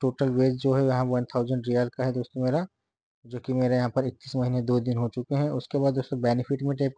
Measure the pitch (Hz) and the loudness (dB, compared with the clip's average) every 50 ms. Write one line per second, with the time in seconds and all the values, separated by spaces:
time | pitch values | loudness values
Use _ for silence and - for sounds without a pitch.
0 | - 131 123 - 143 131 123 127 131 131 127 127 131 135 131 135 135 131 127 127 | -2 -2 0 0 0 0 2 4 4 2 2 2 0 2 2 2 2 2 2 2
1 | 127 127 123 123 123 - - 127 120 120 131 127 117 120 120 120 123 120 - - | 0 0 0 -2 -2 -2 -2 -4 -2 0 -2 -2 0 0 2 2 0 0 -2 -2
2 | 127 131 123 127 120 - - 131 127 127 131 160 185 185 - _ _ _ _ _ | -4 -2 -2 -2 -6 -6 -4 -2 -2 0 0 0 -2 -4 -8 _ _ _ _ _
3 | _ _ _ _ - 120 120 120 - - 131 127 127 123 127 127 123 120 - 135 | _ _ _ _ -18 -14 -12 -10 -6 -4 0 0 2 2 2 2 0 0 0 -2
4 | 131 131 - - - - - 135 123 127 123 127 120 117 123 123 117 123 123 117 | -2 -2 -4 -8 -12 -8 -4 -2 -2 0 0 0 0 2 2 2 2 0 0 0
5 | 120 117 - 127 123 - 143 139 147 151 147 - - - - 143 139 139 131 135 | -2 -2 -2 -6 -6 -2 -2 0 0 0 -2 -4 -4 -4 -2 0 0 2 0 0
6 | 135 - - 127 120 120 120 123 123 - 143 131 135 143 143 135 139 135 131 | -2 -4 -4 -2 0 0 2 0 0 -2 -4 -2 -2 -4 -2 0 -2 -2 0